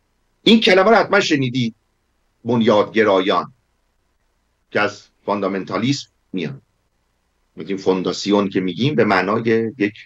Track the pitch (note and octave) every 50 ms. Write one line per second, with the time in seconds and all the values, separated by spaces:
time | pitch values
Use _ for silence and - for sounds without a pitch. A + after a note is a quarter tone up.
0 | _ _ _ _ _ _ _ _ _ - A3 A3+ - A3+ C4+ C#4 F#3+ G#3 A3+ G#3
1 | F3 - F#3 G3+ F#3+ - D#3+ C#3+ C3+ B2+ A#2+ C3 A#2+ A2+ A2 _ _ _ _ _
2 | _ _ _ _ _ _ _ _ _ A2+ B2 A#2+ A2 A2+ A2 G#2 F#2+ E2+ - A2+
3 | A2 G#2+ G2 F#2+ F#2 G2 G2 F2 D#2+ - - _ _ _ _ _ _ _ _ _
4 | _ _ _ _ _ _ _ _ _ _ _ _ _ _ - A2 G#2 G#2 G#2 -
5 | - _ _ _ _ - G2+ G#2 G2 F#2+ G2 F#2+ F2 - G2 F#2 A2 C3 C#3 C#3
6 | - - _ _ _ _ - F#2 E2 C3+ C3+ C3+ _ _ _ _ _ _ _ _
7 | _ _ _ _ _ _ _ _ _ _ _ - E2 E2+ G2 F2+ - F#2+ F#2+ F#2
8 | F2 F2+ F2+ - - G2 G2+ G2+ G3+ G2 G2+ G2+ F#2 F#2 F2 G2+ A2+ C#3+ D3+ C#3+
9 | A2 G#2 G2+ F#2 F#2 F#2+ G#2+ A#2 A2+ A#2 A2+ A2+ A2+ A2+ G#2+ - G2+ G#2 G#2 -
10 | -